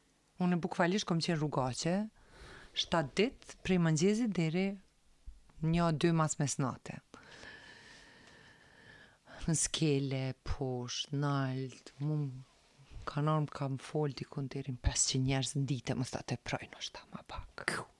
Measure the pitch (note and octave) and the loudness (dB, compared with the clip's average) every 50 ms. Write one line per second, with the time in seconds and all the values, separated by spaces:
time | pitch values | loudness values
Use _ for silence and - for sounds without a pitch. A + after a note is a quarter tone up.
0 | _ _ _ _ _ _ _ - F#3 F3+ F3+ E3+ D3 F3+ - - F3+ E3+ F#3+ G#3+ | _ _ _ _ _ _ _ 0 2 2 2 2 0 -2 2 2 2 4 4 2
1 | - - F3 E3 D#3 - E3+ D3+ D3+ D3 - D3 B2+ B2+ - - - E3 F3+ G3+ | 0 2 0 0 2 2 0 0 0 0 2 0 0 0 -2 -2 0 0 2 0
2 | G#3+ A3 _ - - - - - - - - - - - - - - - - E3 | 0 -4 _ -18 -20 -20 -20 -20 -20 -18 -18 -20 -18 -10 -4 -4 -2 2 2 2
3 | D3+ B2 - - G3+ C4+ - - - - - - - - F#3 F3+ E3 E3 D#3+ C#3+ | 2 2 2 2 2 2 0 -6 -18 -20 -18 -10 0 2 4 4 6 6 4 6
4 | E3+ G3+ G#3+ A3 B3 A3 F3+ F3 E3 D#3+ D#3 F#3 G3 G3 G3+ F#3+ - _ _ _ | 6 4 4 4 2 0 2 2 0 2 2 0 0 0 -2 -6 -12 _ _ _
5 | _ _ - _ - - - - - - - - D#3 D#3+ E3 E3+ E3+ E3 D#3+ C3 | _ _ -20 _ -18 -18 -18 -18 -20 -20 -10 -2 0 2 4 4 4 4 2 4
6 | - E3+ E3 D#3+ D#3 D3+ - - D3+ C3 - - C#3 A#2+ G#2 - - - - - | 4 4 4 4 2 2 2 0 0 -2 0 0 -2 -2 -2 -6 -10 -12 -12 -12
7 | - _ - - - - - - - - - - - - - - - - - - | -12 _ -20 -20 -20 -20 -20 -18 -18 -18 -18 -18 -20 -20 -20 -20 -20 -20 -20 -20
8 | - - - - - - - - - - - - - - - - - - - - | -20 -20 -20 -20 -20 -20 -20 -20 -20 -20 -20 -20 -20 -20 -20 -20 -20 -20 -20 -20
9 | - - _ _ _ - - - - - D#3+ - - - - - E3 D#3 C#3 C#3 | -20 -20 _ _ _ -20 -14 -6 -2 0 0 2 0 0 0 2 4 4 4 4
10 | C#3+ C3+ C3+ C3 C3 C3 B2+ _ - - - - C#3 B2+ B2+ B2 B2 A#2+ - - | 2 0 -2 -2 -2 -4 -4 _ -4 -4 -2 -2 -2 -2 -2 -4 -4 -6 -4 -6
11 | - - C#3+ C#3 D3 C#3+ C#3 C#3 C3+ C3 B2+ C3 C3+ B2+ A#2+ - - - - - | -4 -2 -2 0 2 2 2 2 2 0 0 -2 -4 -6 -8 -14 -20 -20 -10 -4
12 | C#3+ D3+ D3+ D3+ D3 C3+ B2+ C3 C3 _ _ _ _ _ _ _ - - - - | -2 0 0 0 0 -2 -4 -10 -14 _ _ _ _ _ _ _ -20 -18 -14 -10
13 | - - - C#3+ D3 D#3 D#3 D#3 D3 - - - C#3+ C3+ C3+ B2+ - - - D3+ | -10 -6 -2 0 2 2 2 2 2 0 -2 -4 -4 -4 -4 -4 -6 -4 -2 0
14 | D3+ C#3+ B2+ - C3 - - C#3+ C#3 C3 - C#3 C3+ C3+ B2+ B2 - - - - | 0 0 -2 -6 -10 -8 -6 -6 -6 -6 -6 -6 -6 -6 -6 0 0 0 2 4
15 | - - - C3+ C3 C3 C#3 C3+ B2+ - - C#3+ C3+ B2 C#3+ A#2+ - - B2 - | 0 2 2 2 2 2 2 2 0 0 0 0 0 0 0 -2 -2 -2 -2 -2
16 | C3 - - - - - B2 - - - - - - - - - - - - - | -2 -4 -4 -8 -4 -4 -6 -6 -4 -6 -6 -6 -6 -10 -12 -12 -12 -12 -12 -14
17 | - - - - - - - - - - - - - - - - - - - _ | -18 -16 -16 -16 -14 -12 -12 -12 -12 -12 -12 -6 -4 -4 -4 -4 -6 -10 -16 _